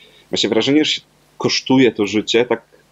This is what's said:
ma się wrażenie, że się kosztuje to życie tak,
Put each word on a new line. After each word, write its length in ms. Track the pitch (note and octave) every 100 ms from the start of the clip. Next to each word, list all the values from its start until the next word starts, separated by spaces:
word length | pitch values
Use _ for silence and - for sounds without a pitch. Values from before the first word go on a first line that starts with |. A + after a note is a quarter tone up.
| - _ _
ma 60 | -
się 120 | G#2+
wrażenie, 360 | A2 A#2+ D3 C#3+
że 60 |
się 100 | - - _ _ -
kosztuje 540 | - - - C3 A#2+
to 140 | A2 G2+
życie 380 | G#2+ G2 A2+ B2
tak, 160 | A2+ - _ _